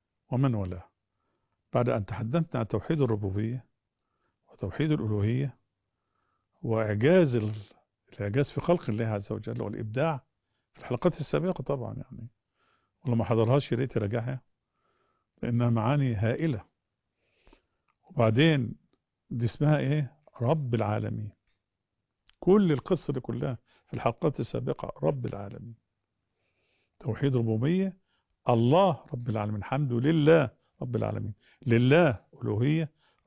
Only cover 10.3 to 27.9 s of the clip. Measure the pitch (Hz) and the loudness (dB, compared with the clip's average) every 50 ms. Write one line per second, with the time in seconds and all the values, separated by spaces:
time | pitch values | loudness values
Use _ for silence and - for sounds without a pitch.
10.3 | _ _ _ _ _ _ _ _ _ - - - 123 - - 180 - - 143 - | _ _ _ _ _ _ _ _ _ -20 -8 -6 -6 0 0 0 0 0 -6 -4
11.3 | - 147 160 185 175 - 135 - 143 135 117 107 107 - - - - - 113 117 | -2 -2 -2 -2 -4 -6 -4 -6 -6 -6 -6 -8 -10 -12 -14 -14 -16 -16 -16 -16
12.3 | - _ _ _ _ _ _ _ _ _ _ _ _ _ _ 135 120 113 104 - | -18 _ _ _ _ _ _ _ _ _ _ _ _ _ _ -2 0 0 2 2
13.3 | 117 113 113 110 127 143 135 - 123 117 135 127 - 113 107 101 107 117 113 131 | 2 2 4 4 4 2 2 0 -2 -2 -2 -4 -2 -4 -4 -2 -4 -4 -4 -6
14.3 | 135 127 - _ _ _ _ _ _ _ _ _ _ _ _ _ _ _ _ _ | -8 -10 -12 _ _ _ _ _ _ _ _ _ _ _ _ _ _ _ _ _
15.3 | _ _ - 120 117 120 120 120 117 113 107 120 143 147 139 127 117 98 107 113 | _ _ -6 -2 0 2 2 2 2 2 2 2 2 2 2 0 0 0 0 0
16.3 | 127 - 160 165 131 98 - _ _ _ _ _ _ _ _ _ _ _ _ _ | 0 0 -2 -2 -2 -4 -8 _ _ _ _ _ _ _ _ _ _ _ _ _
17.3 | _ _ _ - - _ _ _ _ _ _ _ _ _ _ _ - 143 117 113 | _ _ _ -20 -20 _ _ _ _ _ _ _ _ _ _ _ 0 2 4 4
18.3 | 110 120 151 165 156 139 117 107 - - _ _ _ _ _ _ _ _ _ _ | 6 6 6 6 6 4 0 -2 -6 -12 _ _ _ _ _ _ _ _ _ _
19.3 | - 117 120 117 - - 143 151 151 143 135 131 147 151 143 120 - _ _ _ | -6 -2 -2 -2 -2 0 2 2 4 4 2 0 0 0 -2 -4 -8 _ _ _
20.3 | _ - 120 120 160 160 143 123 117 113 107 104 107 110 104 104 110 110 107 104 | _ -4 0 0 0 0 0 -2 -2 0 0 0 -2 -2 -4 -4 -6 -6 -8 -10
21.3 | - _ _ _ _ _ _ _ _ _ _ _ _ _ _ _ _ _ _ _ | -14 _ _ _ _ _ _ _ _ _ _ _ _ _ _ _ _ _ _ _
22.3 | _ _ - 170 190 214 202 175 151 127 - - 190 151 - - 139 131 - - | _ _ 2 4 6 6 6 4 2 0 0 -2 -2 -2 -2 -4 -6 -6 -6 -6
23.3 | 120 117 143 143 123 - - _ _ _ _ _ - 120 - 120 120 - - 156 | -6 -4 -4 -4 -6 -6 -10 _ _ _ _ _ -10 -2 -2 -2 0 2 -2 -2
24.3 | 139 - 123 - - 127 123 135 135 - - - - - 143 156 156 131 120 117 | -2 -2 -6 -6 -6 -6 -4 -4 -6 -6 -8 -12 -8 -4 -2 -2 -2 -2 -6 -8
25.3 | - 101 101 101 - - 98 117 113 - _ _ _ _ _ _ _ _ _ _ | -8 -8 -10 -12 -12 -14 -16 -16 -18 -20 _ _ _ _ _ _ _ _ _ _
26.3 | _ _ _ _ _ _ _ _ _ _ _ _ _ _ - 127 107 - 139 139 | _ _ _ _ _ _ _ _ _ _ _ _ _ _ -8 -8 -4 -2 0 0
27.3 | 131 123 117 113 110 110 117 147 175 185 190 190 | 2 2 0 0 0 0 0 0 0 0 0 -2